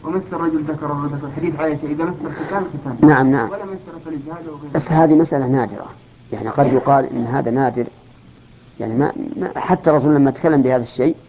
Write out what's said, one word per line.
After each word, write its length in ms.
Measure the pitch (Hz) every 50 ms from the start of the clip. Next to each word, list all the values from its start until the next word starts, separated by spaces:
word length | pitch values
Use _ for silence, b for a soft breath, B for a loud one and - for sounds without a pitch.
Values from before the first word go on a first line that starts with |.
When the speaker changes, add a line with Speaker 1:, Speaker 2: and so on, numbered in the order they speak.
| -
Speaker 1:
ومس 300 | 156 175 190 190 - 185
الرجل 300 | 170 165 165 156 156 151
ذكره، 460 | 147 151 151 156 147 147 143 143 147 143
ذكر 180 | 143 139 139 135
حديث 240 | 151 160 175 151 143
عائشة: 260 | 160 160 151 139 156
"إذا 200 | 143 151 147 165
مس 100 | 175 180 143 156
الختان 380 | 160 147 - 160 151 190 202 185
ختان". 460 | 175 - - - 139 120 117 - 151
Speaker 2:
نعم، 220 | 151 127 131 131
نعم. 180 | 135 135 113 107
Speaker 1:
ولا 160 | 196 202 202
مس 140 | 190 190 185 - - 165 160 131
الجهاد 400 | 165 160 143 135 156 165 170 165
وغيره. 240 | 165 151 147 147 147 143
Speaker 2:
بس 180 | 156 147 -
هذه 240 | 165 156 165 156 156
مسألة 320 | 151 165 160 156 139 131
نادرة، 420 | 123 131 135 117 107 104 - - - - - - - - - - - -
يعني 160 | 104 110 113
قد 240 | 110 147 143 143 131
يقال 320 | 127 - 143 139 139 131
إن 200 | - 135 127 117
هذا 260 | 117 123 143 135 117
نادر، 340 | 117 131 139 123 - 120 120 - - - - - - - - - - - - - - - - - - -
يعني 140 | 110 110 110
ما، 200 | 120 143 - - - - - -
ما، 240 | - 190 180 - -
حتى 300 | - - 185 180 - 170
الرسول 260 | 151 147 123 151 151
لما 160 | 143 139 139
تكلم 300 | 131 - - 170 156 143
بهذا 220 | 127 127 127 127 117
الشيء 320 | - - 123 127 156 165 - -